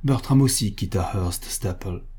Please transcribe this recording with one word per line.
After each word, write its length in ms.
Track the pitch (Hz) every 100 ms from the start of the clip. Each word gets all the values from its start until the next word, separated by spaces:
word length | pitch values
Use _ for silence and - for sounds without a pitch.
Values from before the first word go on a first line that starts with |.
Bertram 380 | 139 131 - 135
aussi 320 | 135 - 107
quitta 360 | - 95 95 87
Hurst 320 | 98 90 87 -
Staple. 580 | - 98 90 95 87 -